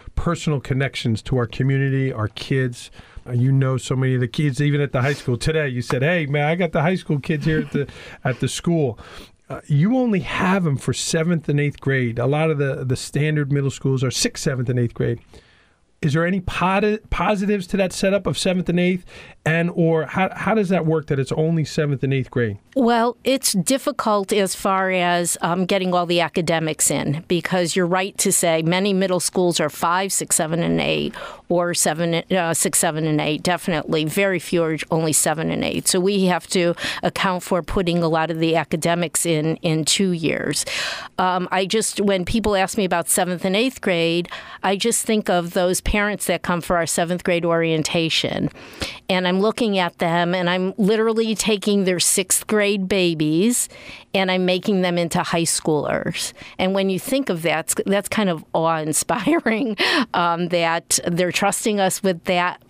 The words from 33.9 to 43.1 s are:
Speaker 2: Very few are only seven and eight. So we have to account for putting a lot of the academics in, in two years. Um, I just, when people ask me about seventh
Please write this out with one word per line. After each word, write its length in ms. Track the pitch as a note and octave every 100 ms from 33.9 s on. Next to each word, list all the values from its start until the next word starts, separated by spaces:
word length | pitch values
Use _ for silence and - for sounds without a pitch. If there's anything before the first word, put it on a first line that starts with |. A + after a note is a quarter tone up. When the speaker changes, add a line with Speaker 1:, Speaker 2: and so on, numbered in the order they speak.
| D#3+
Speaker 2:
Very 340 | D#3 G3 G3 F3+
few 240 | - F3
are 140 | D#3+ D#3 -
only 240 | E3 D#3+
seven 360 | D#3+ E3 D#3 E3
and 140 | D#3+
eight. 240 | - - -
So 100 | F#3+
we 280 | F#3 G3+ F#3
have 200 | E3+ -
to 260 | F#3+ F3 E3+ - -
account 400 | - - G3 F3+
for 200 | - F3+
putting 400 | D#3 G#3 F3 E3+
a 60 | E3
lot 220 | D#3+ D#3+
of 80 | D#3+
the 160 | E3
academics 720 | D#3+ D3 E3 E3 E3+ E3 -
in, 320 | E3+ D#3 D#3+ D#3+
in 300 | E3+ D#3+ D#3
two 240 | - F#3+
years. 560 | E3+ E3 - - - - - - - - -
Um, 300 | F#3 F3+ F3+
I 140 | F#3+
just, 380 | G3 A3 G#3 -
when 240 | G3+ F#3+ F3
people 280 | A3+ G#3+
ask 220 | G3 F#3+ -
me 80 |
about 240 | F#3 F3
seventh 380 | E3